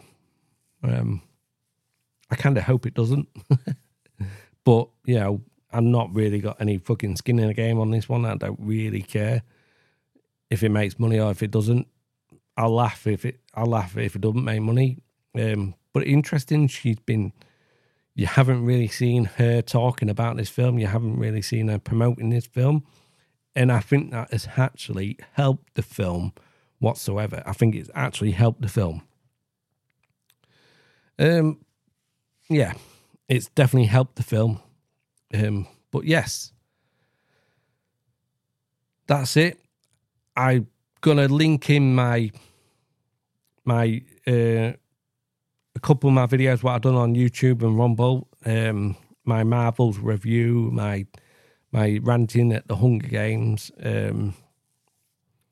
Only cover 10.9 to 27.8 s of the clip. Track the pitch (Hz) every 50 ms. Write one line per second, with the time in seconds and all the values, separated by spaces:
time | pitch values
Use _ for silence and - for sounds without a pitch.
10.9 | 90 - 117 113 113 110 107 107 98 - 110 101 107 110 104 110 120 123 131 -
11.9 | _ _ _ _ _ _ _ _ - - _ _ _ - 113 113 113 117 120 107
12.9 | - - - 113 104 92 - 127 127 _ _ _ - 110 113 117 117 110 98 90
13.9 | 95 107 113 98 - 101 95 110 110 123 131 117 110 107 107 110 117 127 135 131
14.9 | 127 - - _ _ _ _ _ - 117 113 110 107 104 98 98 90 _ _ _
15.9 | - 139 - 139 139 147 147 - - 151 131 - 151 151 151 131 - - - 120
16.9 | 110 107 _ - 113 110 101 95 - _ - _ _ _ _ _ _ _ _ _
17.9 | _ _ _ _ - - 98 85 - 139 135 127 131 123 120 120 127 123 120 101
18.9 | - - 127 120 120 123 113 95 - - 120 117 117 117 117 - - 123 117 123
19.9 | 127 - - 107 104 107 117 117 120 120 110 - - - 123 127 123 120 110 101
20.9 | 98 117 117 110 113 123 113 110 107 110 101 - 120 113 110 110 107 104 - -
21.9 | 113 113 117 120 120 123 110 113 117 120 120 - - 123 123 135 151 156 - _
22.9 | _ _ _ _ _ _ _ _ _ _ _ _ - 135 127 127 123 110 101 -
23.9 | 143 139 151 - 123 113 113 - - 107 - - - - 131 135 - - - -
24.9 | 117 95 98 101 - - - - - - 143 139 135 - _ _ - - 107 -
25.9 | - - 101 90 87 87 90 95 - _ _ _ _ _ _ _ _ - - 113
26.9 | - - - - 98 101 107 104 - - - - 101 - 117 113 107 -